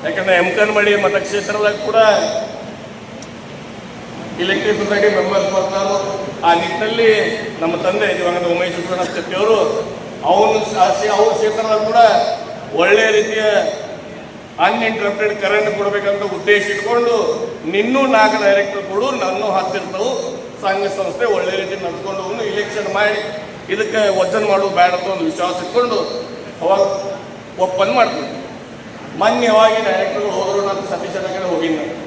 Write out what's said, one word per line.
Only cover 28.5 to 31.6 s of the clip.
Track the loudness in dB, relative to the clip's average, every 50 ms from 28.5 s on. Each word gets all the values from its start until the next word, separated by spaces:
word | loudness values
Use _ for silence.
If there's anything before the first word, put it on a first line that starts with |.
| -14 -14 -14 -16 -16 -16 -16 -16 -16 -16 -16 -12 -4 0
ಮೊನ್ನೆ | 0 2 2 2 2
ಯಾವಾಗ | 4 4 6 6 4
ಡೈರೆಕ್ಟರ್ಗಳು | 4 2 0 0 0 0 0 -2 -2 -2 -2 -2
ಹೋದ್ರು, | -2 -2 -2 0 0 0 0 0
ನಾನು | -2 -4
ಸತೀಶ್ | -4 -6 -6 -6 -6 -6 -6
ಅಣ್ಣ | -6 -6 -4
ಕಡೆ | -6 -4 -4 -2 -2
ಹೋಗಿದ್ದೆ. | 0